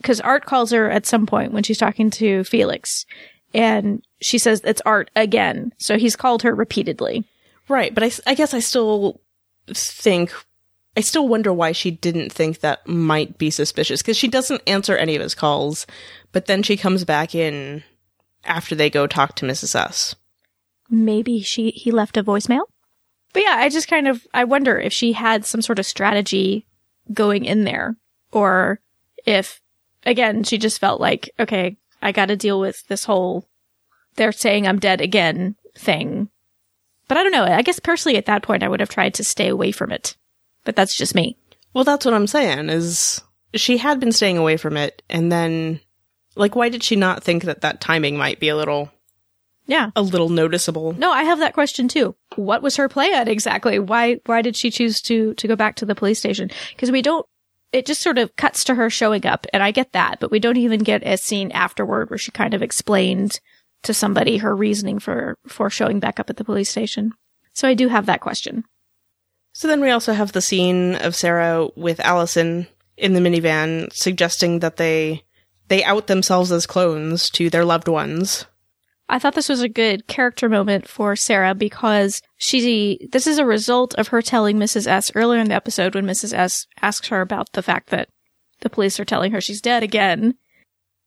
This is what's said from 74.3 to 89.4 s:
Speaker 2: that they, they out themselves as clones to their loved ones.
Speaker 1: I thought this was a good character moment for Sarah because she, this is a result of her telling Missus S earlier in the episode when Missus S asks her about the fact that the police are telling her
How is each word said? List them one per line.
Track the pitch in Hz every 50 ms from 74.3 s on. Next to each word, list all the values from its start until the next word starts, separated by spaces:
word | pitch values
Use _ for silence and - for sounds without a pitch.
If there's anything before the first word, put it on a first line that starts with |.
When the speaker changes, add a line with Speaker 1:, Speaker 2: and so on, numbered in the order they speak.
| - - 185 175 170 170
Speaker 2:
that | 165 160 - -
they, | 165 160 160 160 160 156 160 156 - _ _ _ _ _ _ _ _ _
they | 190 196 196
out | - 202 214 208 -
themselves | 196 190 185 - 185 180 180 180
as | 180 170 170
clones | - - 185 180 170 160 156 156 160 165 175 - -
to | - - 170 165
their | 160 165 170
loved | 170 165 165 165 175
ones. | 165 151 147 143 151 165 190 196 - - - - _ _ _ _ _ _ _ _ _ _ _ -
Speaker 1:
I | 247 254
thought | - 285 277
this | 320 285 -
was | 285 247
a | 240 233
good | 220 233 226 220 196 196 - -
character | - - 254 247 240 - - 233
moment | 220 202 196 208 202 196 - -
for | - - 214 208 202
Sarah | 208 - - 226 196 185 185 190
because | 190 220 208 - - - 220 214 208 202 196 202 - - _ _ _
she, | - - - 254 233 240 233 214 208 202 - - - -
this | - 254 254 320
is | 302 294
a | 294
result | 247 214 214 220 - 247 247 254 247 -
of | - 220 -
her | - 226
telling | 226 - - 233 214 208 208 214
Missus | 208 220 - 220 208 -
S | 190 190 202 - -
earlier | 214 226 240 240 233
in | 220 214
the | 202
episode | 190 - - - - 180 190 202
when | 196 196
Missus | 196 190 - - 208
S | - - 185 185 - - - - _ -
asks | - 208 208 - - -
her | 233 190
about | 185 190 214 196 196 -
the | - 202
fact | 180 - 233 - - -
that | - - - - _ _ _ _ _ _ _ _ _ _
the | - 233
police | - - 202 196 - -
are | 202
telling | - - 175 175 196 220
her | 196